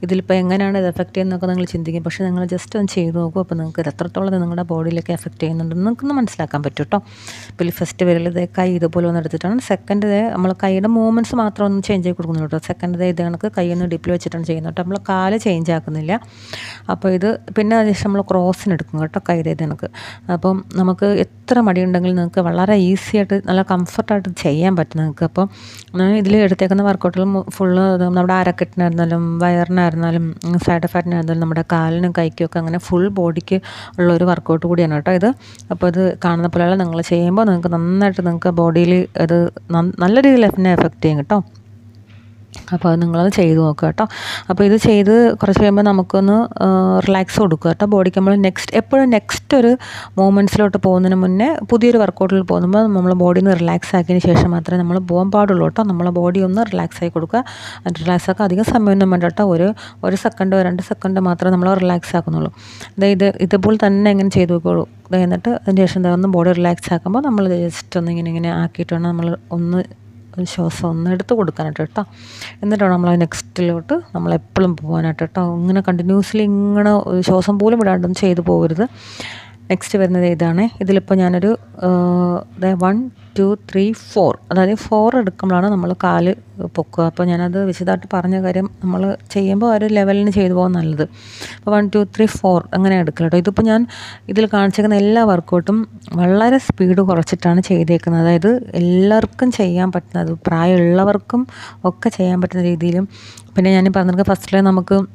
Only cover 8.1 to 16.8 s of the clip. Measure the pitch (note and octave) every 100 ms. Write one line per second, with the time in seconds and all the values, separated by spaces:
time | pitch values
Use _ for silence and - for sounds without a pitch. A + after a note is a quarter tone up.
8.1 | E3+ E3+ F3 F3 - F#3 F3+ E3 E3+ E3+
9.1 | E3+ D#3+ D#3+ F3+ A#3 - F#3+ - G3+ G#3
10.1 | G3+ A3+ - F#3 F#3 F#3+ F#3+ G#3 A3+ A3
11.1 | A3+ A3+ B3 G#3+ G3+ G3+ G3 F#3+ G3+ F3+
12.1 | F3 E3 D#3+ D#3 D#3+ - F#3 F3 F3 F3+
13.1 | E3+ E3+ E3+ G#3+ G#3 F3 F3 F3+ E3 E3+
14.1 | F3 - E3+ E3 D#3+ D#3+ D#3+ F3 G3 G3
15.1 | F#3+ F#3 A3 G#3 E3+ E3 E3 D#3 D#3 D#3
16.1 | G#3+ - - - - - -